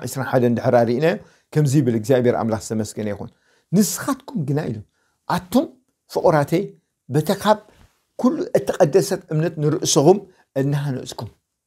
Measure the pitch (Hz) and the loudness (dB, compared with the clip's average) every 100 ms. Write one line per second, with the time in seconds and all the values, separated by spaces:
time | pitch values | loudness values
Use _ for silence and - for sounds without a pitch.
0 | 123 139 127 131 120 113 127 123 117 123 | -4 -8 -2 0 2 0 4 4 4 2
1 | 160 208 - _ _ 151 147 143 123 113 | 0 -2 -8 _ _ 0 2 4 2 0
2 | 107 127 120 90 110 107 - 110 104 - | 2 2 4 2 0 -4 -4 -6 -6 -6
3 | 107 101 - _ _ _ - 175 208 - | -8 -8 -12 _ _ _ -4 0 0 -2
4 | - 269 - 254 135 143 143 107 - _ | -6 -6 -6 -8 -4 -4 -4 -8 -12 _
5 | _ _ - 175 - 247 349 - _ _ | _ _ -6 -6 -2 -2 -2 -8 _ _
6 | _ - 180 151 143 170 196 - _ _ | _ 0 2 2 2 -2 -4 -10 _ _
7 | - 131 156 196 208 208 - _ _ _ | -4 -2 0 -2 0 0 -2 _ _ _
8 | _ - 247 - - - - - 170 190 | _ -2 0 0 0 -2 -2 0 2 2
9 | - 180 - 156 170 160 147 147 - 160 | 0 -6 -6 -4 -4 -2 -2 0 0 4
10 | 143 202 - _ _ 135 139 143 143 127 | 4 4 0 _ _ -4 -2 -2 -4 -8
11 | - - 110 _ _ _ | -10 -14 -14 _ _ _